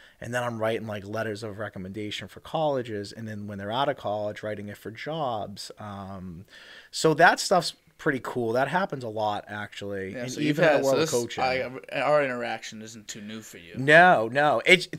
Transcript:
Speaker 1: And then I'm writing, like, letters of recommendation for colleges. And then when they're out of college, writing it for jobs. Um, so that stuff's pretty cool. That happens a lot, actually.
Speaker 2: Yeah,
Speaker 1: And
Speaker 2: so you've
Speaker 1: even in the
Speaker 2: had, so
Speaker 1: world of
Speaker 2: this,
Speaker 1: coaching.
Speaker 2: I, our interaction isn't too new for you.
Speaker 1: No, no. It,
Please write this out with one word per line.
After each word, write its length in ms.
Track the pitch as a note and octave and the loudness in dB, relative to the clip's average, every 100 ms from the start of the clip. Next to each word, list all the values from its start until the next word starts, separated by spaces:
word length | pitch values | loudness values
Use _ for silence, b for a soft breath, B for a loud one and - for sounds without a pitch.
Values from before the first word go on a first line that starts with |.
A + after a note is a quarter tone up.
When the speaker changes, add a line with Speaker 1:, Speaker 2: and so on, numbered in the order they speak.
| B B | B B
Speaker 1:
And 120 | A#2 | -6
then 100 | B2 | -4
I'm 160 | B2 A2+ | -2 0
writing, 260 | A2 A2+ G#2+ | 0 0 -4
like, 200 | G#2 F#2+ | -8 -6
letters 360 | G#2+ A2 G#2 | -6 -4 -6
of 140 | A2 G2+ | -8 -8
recommendation 680 | G#2 G2 F#2 G#2 G#2 - G2+ | -10 -10 -10 -8 -8 -10 -12
for 140 | - | -16
colleges. 720 | - E3 D#3 C3+ A#2 G#2 G2+ | -6 -2 0 0 -4 -8 -8
And 120 | - A2 | -10 -10
then 200 | G#2+ G#2 | -10 -10
when 100 | G2+ | -8
they're 140 | G2+ | -4
out 160 | A#2 C#3+ | -2 -2
of 80 | C3 | -2
college, 460 | G#2+ G#2+ G#2 G#2 | -4 -2 -4 -6
writing 240 | G#2+ G#2 G#2 | -8 -8 -10
it 100 | G2+ | -12
for 140 | G2+ | -14
jobs. 800 | A2+ D3 D#3+ C3+ A2 G2 G2+ - - | -10 -8 -4 -2 -4 -6 -10 -14 -14
Um, 640 | G#2+ G2+ F#2+ G2 F#2 E2+ G2+ B B B B | -12 -10 -10 -10 -12 -12 -16 B B B B
so 220 | - D#3+ | 0 2
that 260 | D#3 F3+ - | 6 6 6
stuff's 340 | - F#3 D#3 - _ - | 2 2 2 -8 _ -4
pretty 220 | D#3 C3 | -2 -2
cool. 300 | - B2+ A2+ | -4 -2 0
That 160 | A#2+ C#3 | 2 2
happens 380 | F3+ G3 C#3 A#2+ | 0 -2 -4 -6
a 40 | |
lot, 360 | G#2+ G#2+ G#2 - | -2 -2 -2 -6
actually. 640 | G#2 G#2 - G2+ G2 F#2+ | -10 -10 -10 -8 -6 -6
Speaker 2:
Yeah, 120 | B2 | -8
Speaker 1:
And 80 | B2+ | -8
Speaker 2:
so 80 | C3+ | -2
you've 180 | D3+ D3 | -2 4
Speaker 1:
even 60 | E3 | 4
in 40 | |
the 40 | C#3 | 6
Speaker 2:
had, 80 | |
so 80 | C3+ | 4
Speaker 1:
world 40 | C3+ | 2
of 60 | |
Speaker 2:
this, 80 | D#3 | 2
Speaker 1:
coaching. 300 | B2 A#2 - | 0 -2 -2
Speaker 2:
I, 600 | C3 C3 B2 C3 - C#3 | 0 0 -4 -10 -8 -2
our 200 | C3+ D3+ | 4 4
interaction 600 | C#3 B2 A#2 A2+ - A2 | 4 -2 -4 -6 -8 -14
isn't 260 | A2 A2+ G#2 | -14 -16 -14
too 140 | A#2 | -12
new 180 | G#2 A2 | -10 -12
for 180 | G#2+ G2 | -12 -18
you. 200 | E2+ G2 | -12 -2
Speaker 1:
No, 500 | C3+ D#3+ F3+ D3 A#2 | 8 10 10 8 4
no. 340 | C3+ D3 A2+ - | 2 4 4 6
It, 260 | F3+ - | 6 4